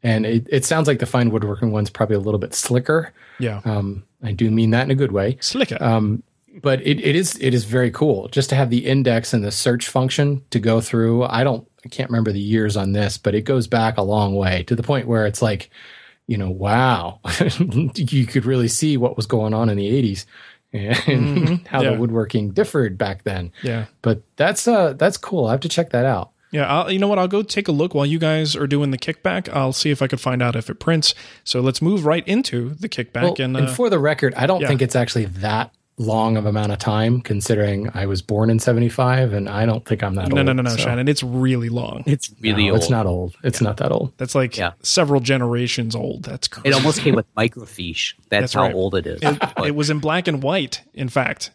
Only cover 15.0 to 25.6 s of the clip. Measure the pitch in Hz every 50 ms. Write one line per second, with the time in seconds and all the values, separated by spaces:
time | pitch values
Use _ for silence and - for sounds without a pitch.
15 | 110 117 120 110 107 104 101 - - 110 104 98 - - _ - - - - -
16 | - - _ _ _ - 120 101 98 92 92 92 95 101 107 120 127 131 123 101
17 | 87 87 90 - _ - - - 170 165 - - 175 185 - 123 165 139 - -
18 | 160 120 - 135 127 113 - 135 113 120 135 127 120 113 113 - - 156 147 131
19 | 120 123 - - 110 101 - 110 107 107 107 110 117 113 104 101 101 101 117 139
20 | 127 110 98 90 - _ - - - - - _ _ _ - 101 98 104 120 -
21 | - - 139 143 - 143 143 160 160 151 170 175 - - - 135 127 135 123 117
22 | 120 117 113 113 110 104 - 113 107 101 95 95 208 - - 156 127 107 92 95
23 | 110 98 98 90 _ - 98 92 90 87 - - - 131 117 113 110 - _ _
24 | - 120 113 110 - _ _ - 147 170 170 - - 233 240 214 185 160 135 135
25 | 156 190 190 - - - - 175 127 110 117 135